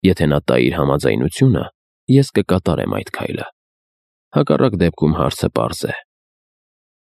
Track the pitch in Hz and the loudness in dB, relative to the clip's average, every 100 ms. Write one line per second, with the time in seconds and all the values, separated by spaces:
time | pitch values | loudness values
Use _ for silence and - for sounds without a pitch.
0 | 95 87 80 73 - 62 62 - 71 71 | 2 2 2 0 0 0 0 0 0 0
1 | 67 53 69 - 135 90 - _ _ _ | 0 -2 -4 0 2 2 -4 _ _ _
2 | - 135 139 - 98 92 - 65 50 50 | 2 2 2 -2 0 0 0 -2 -2 -6
3 | - - - - - _ _ _ _ _ | -8 -10 -8 -8 -12 _ _ _ _ _
4 | _ _ _ 147 147 139 131 98 87 - | _ _ _ -2 0 2 4 4 2 2
5 | 76 85 - - - - 57 - - - | 0 2 -2 -2 -2 -2 -4 -6 -10 -10
6 | - _ _ _ _ _ _ _ _ _ | -16 _ _ _ _ _ _ _ _ _
7 | _ | _